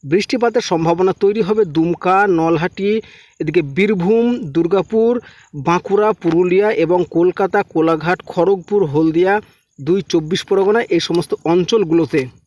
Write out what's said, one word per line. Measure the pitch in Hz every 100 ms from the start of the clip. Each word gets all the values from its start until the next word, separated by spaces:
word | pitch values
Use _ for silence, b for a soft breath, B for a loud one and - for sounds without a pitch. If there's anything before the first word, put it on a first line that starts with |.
বৃষ্টিপাতের | 139 175 208 254 240 233
সম্ভাবনা | - 170 165 170 185
তৈরি | 175 196 208
হবে। | 185 214 202
দুমকা, | 151 165 170 180 190 202
নলহাটি, | 170 165 165 175 - 196 220 B B B B
এদিকে | 156 156
বীরভূম, | 147 139 208 208 175 226 240 240
দুর্গাপুর, | 165 139 170 190 175 220 226 240 B B B 175
বাঁকুড়া, | 139 175 - 196 208
পুরুলিয়া | 214 170 165 180 185 208
এবং | 220 160 180 170
কলকাতা, | 165 180 - 190 202
কোলাঘাট, | 196 165 160 160 160 180 -
খড়গপুর, | - 170 196 170 208 170
হলদিয়া, | 143 160 160 185 208 b b b _
দুই | 139 190 -
চব্বিশ | 170 156 190
পরগনা, | - 196 190 214
এই | - 170
সমস্ত | - 170 160 - -
অঞ্চলগুলোতে। | 170 175 226 180 165 160 156 131 -